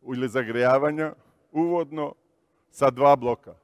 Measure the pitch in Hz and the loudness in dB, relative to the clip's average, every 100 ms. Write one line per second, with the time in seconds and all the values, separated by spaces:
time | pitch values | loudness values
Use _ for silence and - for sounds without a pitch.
0 | 131 127 127 113 113 117 123 135 147 151 | -10 -6 -4 -4 -4 0 2 2 2 -4
1 | 156 - _ _ _ 151 170 175 156 156 | -8 -8 _ _ _ -4 -2 -2 -4 -8
2 | 147 - _ _ _ _ _ - 139 123 | -10 -10 _ _ _ _ _ 0 0 4
3 | 143 143 120 117 - 87 | 4 4 2 -6 -8 -20